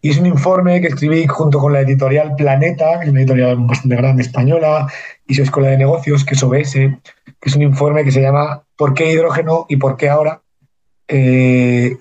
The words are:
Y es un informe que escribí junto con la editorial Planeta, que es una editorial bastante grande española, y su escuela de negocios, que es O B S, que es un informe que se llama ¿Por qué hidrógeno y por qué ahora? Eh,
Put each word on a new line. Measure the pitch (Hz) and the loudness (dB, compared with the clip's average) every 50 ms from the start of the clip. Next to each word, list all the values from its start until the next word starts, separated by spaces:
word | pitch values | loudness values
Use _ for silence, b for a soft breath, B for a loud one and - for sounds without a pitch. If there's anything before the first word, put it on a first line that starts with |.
Y | - 147 | 0 0
es | 143 | 0
un | 156 180 | 2 2
informe | 180 165 139 135 180 185 185 180 180 175 180 | 2 2 2 2 2 2 2 2 2 2 2
que | 180 | 0
escribí | 165 139 135 143 151 160 165 165 | -2 -2 -2 -2 0 0 0 0
junto | 143 - - 156 151 143 143 | -2 -2 0 0 0 0 2
con | 135 147 143 | 2 2 2
la | 139 | 2
editorial | 135 131 135 131 135 131 135 151 151 151 139 | 0 0 0 0 0 0 0 0 0 -2 -2
Planeta, | 139 147 143 135 135 151 170 180 139 160 156 165 175 | -2 0 0 2 2 0 0 0 0 0 -2 -2 -2
que | 170 | -2
es | 147 | -2
una | 139 131 | 0 2
editorial | 131 127 131 127 123 123 123 | 2 2 2 2 2 0 0
bastante | 123 120 120 123 - - 131 123 | 0 0 -2 -2 -2 -2 -2 0
grande | 120 123 135 135 127 | 0 0 0 0 0
española, | 123 - - - 123 135 160 165 156 151 151 156 139 139 B B B B B B _ | -2 -2 -4 -2 0 2 2 2 0 0 0 0 -2 -6 B B B B B B _
y | - 135 | -4 -2
su | 139 139 | 0 0
escuela | 139 - 143 139 135 | 0 0 0 0 2
de | 135 | 2
negocios, | 131 135 139 165 165 - 147 147 143 135 | 2 2 0 0 -2 -2 -2 0 0 0
que | - 143 | 0 -2
es | 135 135 | -2 0
O | 127 | 0
B | 127 143 | 0 0
S, | 151 139 - 139 135 135 135 - B B B B B | -2 -2 -2 0 0 0 -2 -4 B B B B B
que | B - _ - 139 | B -20 _ -6 -2
es | 135 | 0
un | 147 147 | 0 2
informe | 143 135 135 143 147 147 151 147 | 2 0 0 0 0 0 0 0
que | 135 | 0
se | 131 135 | 0 2
llama | 135 135 139 143 147 151 143 - _ _ _ | 2 2 2 0 0 -2 -6 -10 _ _ _
¿Por | _ 151 143 131 | _ -2 -2 0
qué | - 160 160 | 0 0 0
hidrógeno | 160 160 165 165 139 147 165 160 160 165 165 | 0 0 0 0 -2 -4 -2 -2 -2 -2 -2
y | _ 147 | _ -4
por | 139 135 131 123 | -2 -2 -2 -2
qué | - 156 143 | -2 -2 0
ahora? | 143 151 151 156 160 - _ _ _ _ _ _ _ _ _ _ _ _ _ | 0 0 0 -2 -4 -8 _ _ _ _ _ _ _ _ _ _ _ _ _
Eh, | - 151 139 131 127 127 127 127 127 127 127 123 123 123 123 120 139 131 127 | -4 -2 0 2 2 2 2 2 2 2 2 2 2 0 0 0 -2 -4 -4